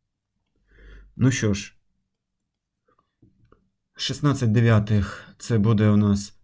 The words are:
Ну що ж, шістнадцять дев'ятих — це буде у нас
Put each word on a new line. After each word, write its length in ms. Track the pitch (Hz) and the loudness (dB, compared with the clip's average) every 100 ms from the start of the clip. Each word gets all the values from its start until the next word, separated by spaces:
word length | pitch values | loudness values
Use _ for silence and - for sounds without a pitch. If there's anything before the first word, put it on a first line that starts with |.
| _ _ _ _ _ _ _ _ - - - - | _ _ _ _ _ _ _ _ -20 -20 -20 -2
Ну 140 | 120 | -2
що 240 | 120 110 | 0 -2
ж, 220 | 101 - - _ _ _ _ _ _ _ _ _ _ _ _ _ _ _ _ _ _ _ _ _ - | -4 -8 -20 _ _ _ _ _ _ _ _ _ _ _ _ _ _ _ _ _ _ _ _ _ -12
шістнадцять 560 | - 135 147 127 117 | -10 -4 -2 0 0
дев'ятих — 800 | 107 117 110 104 107 98 - - - | 2 4 2 2 -2 -2 -8 -20 -18
це 200 | - 117 | -4 0
буде 320 | 101 107 107 | 2 2 4
у 60 | 104 | 4
нас 420 | 104 101 101 - | 2 0 -4 -12